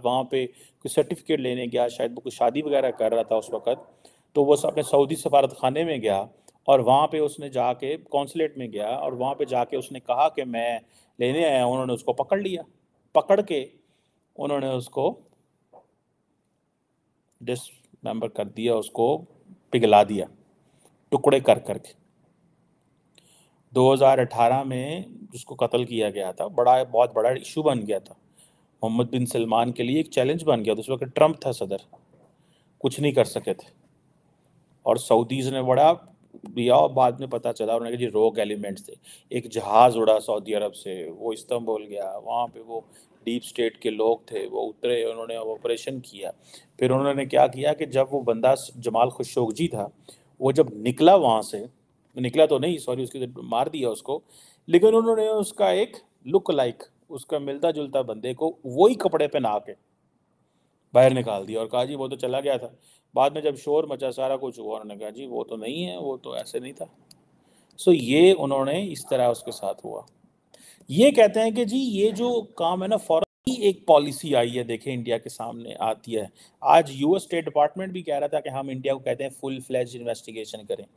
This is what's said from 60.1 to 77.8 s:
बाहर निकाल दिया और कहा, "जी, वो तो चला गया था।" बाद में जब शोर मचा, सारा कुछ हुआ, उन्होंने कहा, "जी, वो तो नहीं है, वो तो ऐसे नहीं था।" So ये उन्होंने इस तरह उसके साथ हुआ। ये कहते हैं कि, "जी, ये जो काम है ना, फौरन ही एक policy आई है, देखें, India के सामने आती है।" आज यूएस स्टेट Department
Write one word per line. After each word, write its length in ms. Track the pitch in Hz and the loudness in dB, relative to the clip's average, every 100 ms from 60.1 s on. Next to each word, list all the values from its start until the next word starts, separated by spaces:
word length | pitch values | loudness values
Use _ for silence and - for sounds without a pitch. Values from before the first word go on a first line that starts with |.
| _ _ _ _ _ _ _ _ | _ _ _ _ _ _ _ _
बाहर 200 | 123 131 | 6 6
निकाल 320 | 127 120 101 98 | 6 0 -4 -4
दिया 140 | 113 | -6
और 80 | 113 | -4
कहा, 180 | 123 131 | -2 -2
"जी, 100 | 143 | -4
वो 120 | 131 | -8
तो 80 | 131 | -6
चला 240 | 127 131 | -4 -4
गया 180 | 139 127 | -2 -4
था।" 220 | 120 - _ _ _ - | -4 -16 _ _ _ 0
बाद 200 | 139 151 | 0 0
में 60 | |
जब 140 | 151 127 | -4 -4
शोर 320 | 147 147 151 | -2 -2 -2
मचा, 200 | 131 131 | -4 -6
सारा 260 | 123 131 135 | -4 -4 -4
कुछ 220 | 131 120 | -6 -10
हुआ, 200 | 107 110 | -10 -10
उन्होंने 220 | 107 101 | -12 -14
कहा, 80 | 107 | -14
"जी, 160 | 113 135 | -14 -10
वो 180 | 120 | -10
तो 140 | 117 113 | -8 -10
नहीं 260 | 110 156 | -10 -8
है, 160 | 180 180 | -10 -10
वो 180 | 147 127 | -10 -10
तो 200 | 135 123 | -10 -12
ऐसे 220 | 113 - | -10 -10
नहीं 140 | 127 | -12
था।" 160 | 139 - _ _ _ _ _ _ _ _ - | -14 -18 _ _ _ _ _ _ _ _ -2
So 100 | 185 | 2
ये 440 | 165 120 143 180 | 2 4 6 6
उन्होंने 520 | 180 139 139 135 160 202 | 6 2 -2 0 -2 -6
इस 200 | 143 - | -10 -4
तरह 180 | 131 120 | 0 0
उसके 240 | 117 - | -2 -8
साथ 220 | 113 98 - 110 | -10 -8 -8 -12
हुआ। 200 | 107 - _ _ _ _ _ - _ - | -14 -14 _ _ _ _ _ -20 _ -4
ये 220 | 143 269 | 6 6
कहते 280 | 277 214 220 | 8 6 6
हैं 160 | 226 220 | 0 0
कि, 100 | 220 | -2
"जी, 120 | 254 | -2
ये 340 | 262 196 214 | -2 0 0
जो 300 | 202 240 240 | 0 -2 -2
काम 420 | 208 - 170 185 | -6 -4 -2 -2
है 60 | 190 | -2
ना, 80 | 214 | -2
फौरन 540 | - 165 - _ 254 | 0 0 0 _ -6
ही 120 | 254 | 0
एक 220 | 208 180 - | 0 0 6
policy 460 | 151 147 139 165 | 6 6 -4 0
आई 160 | 131 120 | 2 2
है, 140 | 123 | -2
देखें, 300 | 120 113 139 | -4 -6 -6
India 240 | 123 117 113 | -6 -4 -4
के 120 | 117 | -6
सामने 440 | - 117 117 117 | -12 -12 -12 -16
आती 380 | 110 110 110 - | -6 -4 -4 -6
है।" 200 | 110 - - - _ | -6 -6 -12 -20 _
आज 280 | 139 160 147 | 6 6 6
यूएस 300 | 135 143 185 | 0 0 0
स्टेट 240 | - 170 160 | 0 -6 -2
Department 480 | 147 147 185 | 0 0 0